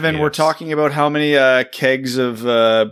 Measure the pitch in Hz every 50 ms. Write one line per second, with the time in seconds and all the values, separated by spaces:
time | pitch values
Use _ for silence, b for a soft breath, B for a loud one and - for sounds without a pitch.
0 | 156 160 156 156 151 147 143 - 156 160 156 - 165 160 156 151 151 147 139 151
1 | 147 147 147 151 151 147 147 139 135 131 131 127 127 - - - 147 131 131 131
2 | 135 131 123 131 127 123 117 110 117 120 120 117 113 113 110 113 110 110